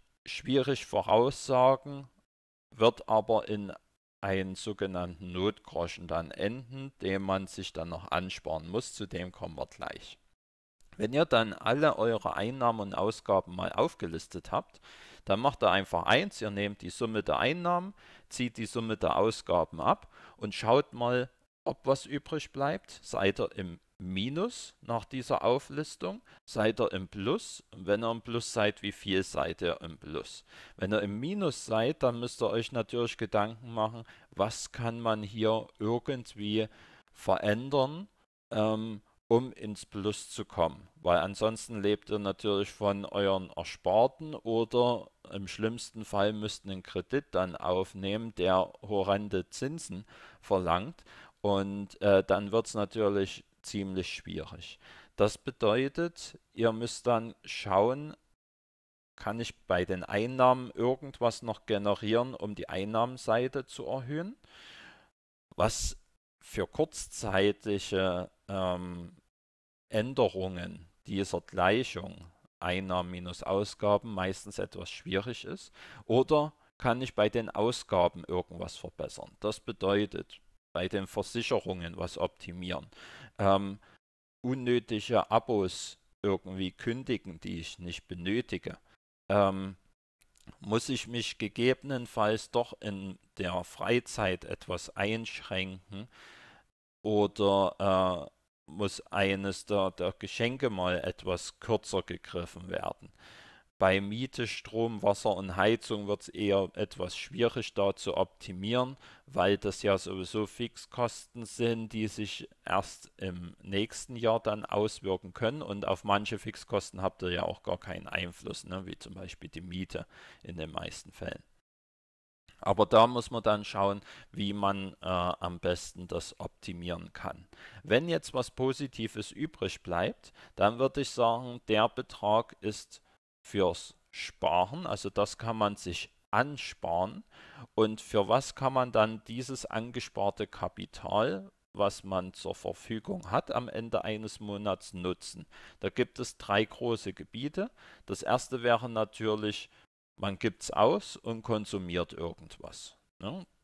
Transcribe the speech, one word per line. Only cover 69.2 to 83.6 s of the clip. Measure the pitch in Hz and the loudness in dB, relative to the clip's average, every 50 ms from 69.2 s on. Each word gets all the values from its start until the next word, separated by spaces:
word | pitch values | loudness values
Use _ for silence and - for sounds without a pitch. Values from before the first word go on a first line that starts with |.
| _ _ _ _ _ _ _ _ _ _ _ _ _ - | _ _ _ _ _ _ _ _ _ _ _ _ _ -2
Änderungen | - 110 110 127 135 135 117 95 - 95 95 92 92 90 90 92 87 85 85 - _ _ - | 0 0 0 0 2 2 2 2 2 0 -4 -4 -4 -6 -8 -8 -10 -14 -16 -20 _ _ -10
dieser | - 101 95 98 - - 85 | -6 -2 -2 -2 0 -2 -4
Gleichung, | - - - 92 90 92 107 123 127 - - - - - 87 87 - - _ _ _ _ _ - | -6 -4 0 4 4 6 6 4 2 -2 -6 -8 -8 -10 -12 -14 -18 -20 _ _ _ _ _ -6
Einnahmen | - 90 92 95 98 92 90 90 90 87 | -2 -2 0 0 0 0 0 0 0 -2
minus | 90 87 90 87 87 - - | -6 -8 -8 -8 -10 -6 -2
Ausgaben, | - 98 98 104 - - - - 104 104 101 - 113 | 0 2 2 2 0 -4 -2 2 4 4 4 2 -2
meistens | 104 95 92 92 92 - - 104 - - | -2 0 0 0 -2 -4 -8 -12 -6 -6
etwas | 98 - - - - - | -6 -6 -6 -12 -12 -10
schwierig | - - - 87 90 95 - 123 117 - - | -12 -12 -6 -2 -2 -2 -2 -4 -10 -10 -10
ist? | - - - - - _ - - - - - - | -10 -12 -12 -14 -18 _ -20 -20 -20 -20 -12 -2
Oder | - 110 127 131 - 156 151 147 151 - _ _ _ _ - | 2 4 4 6 6 4 4 4 2 -4 _ _ _ _ -2
kann | - 127 117 123 | 0 0 0 0
ich | 131 120 - | -2 -4 2
bei | - 104 107 | 2 2 4
den | - 120 110 - | 4 0 -2 -2
Ausgaben | - - 107 120 120 - - - 104 92 87 87 - 85 - | -2 0 2 2 0 -2 -4 0 4 4 4 4 2 -2 -8
irgendwas | - 90 90 - - 85 85 87 85 - | -4 -4 -4 -4 -4 -8 -10 -10 -10 -10
verbessern? | - - 85 - - 78 - - - - - - - | -12 -12 -12 -8 -8 -10 -8 -8 -12 -14 -16 -12 -6
Das | - 104 107 - | -4 -4 -4 -4
bedeutet, | - - 104 - - 95 101 104 104 98 - - - - - - _ _ _ _ _ _ - | -8 -10 -6 -2 2 2 4 4 2 0 -2 -8 -10 -10 -16 -20 _ _ _ _ _ _ -4
bei | 82 90 92 | -2 -2 0
den | - 101 95 | -2 -2 -4
Versicherungen | - - 107 98 - - 117 117 - 131 101 - 95 95 90 82 85 85 85 | -2 -4 -4 -4 -2 -4 -4 -2 0 0 0 0 -2 -6 -6 -6 -8 -6 -6
was | 87 87 - | -6 -6 -2
optimieren, | - 87 87 _ - - - 87 90 90 90 90 71 76 - - - - - - - - - _ | -2 -2 -2 _ -6 -14 -12 -10 -8 -6 -6 -6 -6 -8 -12 -20 -20 -20 -20 -20 -20 -20 -14 _
ähm, | - 104 98 98 98 | 0 4 4 6 4